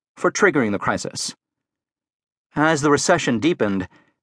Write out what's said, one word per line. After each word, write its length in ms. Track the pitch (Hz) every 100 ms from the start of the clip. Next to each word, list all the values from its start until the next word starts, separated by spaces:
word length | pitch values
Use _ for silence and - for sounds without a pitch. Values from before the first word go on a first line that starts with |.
| _ -
for 140 | 185
triggering 400 | - 202 147 113
the 80 | 98
crisis. 560 | - 98 - - - - _ _ _ _ _ _ _ _ _ _ _ 147
As 260 | 156 156
the 80 | 147
recession 480 | 143 - 170 151 117
deepened, 500 | 156 175 107 98 90 _ _ _